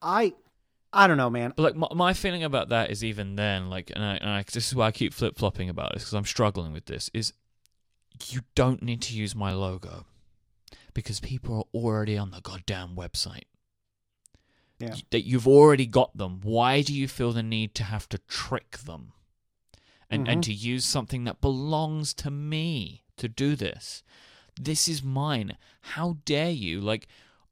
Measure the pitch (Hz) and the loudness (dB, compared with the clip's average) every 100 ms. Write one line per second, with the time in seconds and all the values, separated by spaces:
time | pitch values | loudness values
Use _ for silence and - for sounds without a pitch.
0 | 160 196 214 - _ _ _ _ _ 196 | -2 2 2 0 _ _ _ _ _ 6
1 | 196 151 123 120 120 - 156 160 160 170 | 8 8 2 0 -2 2 2 2 0 2
2 | 180 185 202 175 160 135 80 117 - 104 | 2 2 0 -2 0 0 2 2 2 -2
3 | 110 107 98 98 104 98 92 92 90 - | -4 -4 -6 -2 0 0 -2 -6 -8 -4
4 | 104 98 104 101 98 120 113 127 110 107 | -2 -2 -2 -4 -4 -4 -2 2 2 2
5 | 113 - 117 - 104 - 92 87 - - | -2 0 -4 0 -2 0 -4 -4 -6 -6
6 | - 107 101 - 107 95 82 78 - 65 | -4 -4 -2 2 2 0 -6 -8 -10 -8
7 | - - 110 - _ _ _ _ _ _ | -6 -4 -6 -8 _ _ _ _ _ _
8 | _ - - 127 - - 127 127 120 117 | _ -18 -12 -10 -4 2 2 2 -2 -6
9 | - 113 104 107 98 95 95 92 90 - | -6 -4 -4 -4 -4 -2 -4 -6 -10 -16
10 | - _ _ _ _ _ _ - - - | -18 _ _ _ _ _ _ -20 -12 -8
11 | - 101 - 127 - 113 - - 117 110 | -6 -6 -6 -8 -4 -4 -4 -2 0 0
12 | 107 104 101 92 - 98 - 95 90 90 | 0 -2 -4 -10 -14 -10 -8 -8 -8 -10
13 | 87 - - 92 - _ _ _ _ _ | -8 -6 -6 -8 -18 _ _ _ _ _
14 | _ _ _ _ _ _ _ - 117 110 | _ _ _ _ _ _ _ -12 -10 -10
15 | - 117 - 127 120 143 151 143 123 117 | -4 -4 0 2 8 12 12 10 4 4
16 | 127 - 95 90 101 113 120 139 143 143 | 2 0 -8 -6 -2 2 4 4 2 -2
17 | 135 - 120 117 113 113 110 - 101 107 | -4 -2 -2 -2 -2 -2 -4 -4 -4 -6
18 | - 98 - - - - - - 131 82 | -6 -8 -8 -10 -4 -6 -6 -16 -16 -16
19 | 58 - _ _ _ _ _ - _ _ | -18 -20 _ _ _ _ _ -20 _ _
20 | _ - 123 127 135 101 117 127 - 143 | _ -2 2 2 0 -2 -4 -2 0 -2
21 | 113 131 120 - 139 131 147 156 156 156 | -2 -4 -6 0 0 0 0 0 0 -2
22 | 151 - 147 143 151 156 165 151 95 - | -4 -6 -6 -6 -4 -4 -2 -4 -6 -12
23 | _ - 117 113 139 147 95 - - - | _ -10 -8 -2 0 0 -2 -6 -12 -16
24 | - - - - _ - 131 156 - 156 | -18 -20 -20 -20 _ -10 -4 0 0 0
25 | 135 135 147 135 104 - _ _ - - | -2 -2 0 -2 -4 -8 _ _ -12 -4
26 | 175 160 - 143 165 160 95 85 101 110 | -4 -2 0 2 2 0 -2 -2 -2 -2
27 | - - _ _ _ | -6 -20 _ _ _